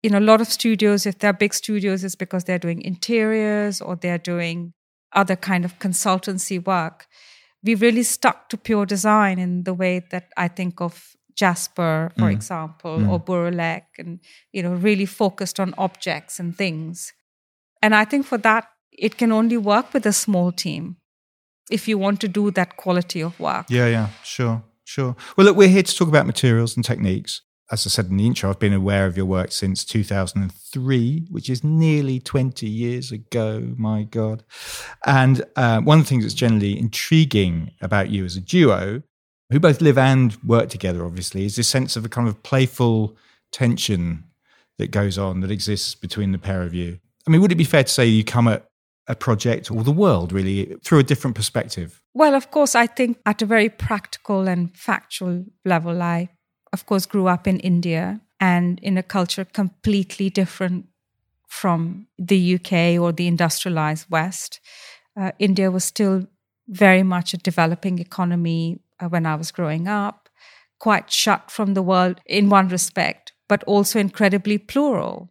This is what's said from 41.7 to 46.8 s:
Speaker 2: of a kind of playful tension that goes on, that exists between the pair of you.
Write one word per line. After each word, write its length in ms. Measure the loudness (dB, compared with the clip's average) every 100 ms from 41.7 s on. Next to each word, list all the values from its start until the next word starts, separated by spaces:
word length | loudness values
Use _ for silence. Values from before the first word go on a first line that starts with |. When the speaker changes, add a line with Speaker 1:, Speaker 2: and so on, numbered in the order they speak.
| -2 -2 -6
Speaker 2:
of 80 |
a 60 | -6
kind 180 | -2 -2
of 140 | -4
playful 760 | -2 0 0 2 2 2 -2 -8 _ _ _
tension 720 | -2 -2 0 -2 -2 -2 -6 -10 _ _ _ _ -10
that 140 | -4
goes 260 | -2 -2 -2
on, 240 | -4 -4
that 100 | -4
exists 440 | -4 -4 -4 -6
between 380 | -10 -10 -4 -2
the 60 | -2
pair 240 | -4 -4
of 120 | -4
you. 240 | -6